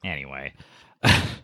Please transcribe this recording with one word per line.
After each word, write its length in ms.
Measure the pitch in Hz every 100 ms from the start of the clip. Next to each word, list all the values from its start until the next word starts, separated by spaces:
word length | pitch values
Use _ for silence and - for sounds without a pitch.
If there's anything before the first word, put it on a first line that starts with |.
Anyway. 500 | 95 73 67 67 67 - - - - _
<laughs> 100 | - - - -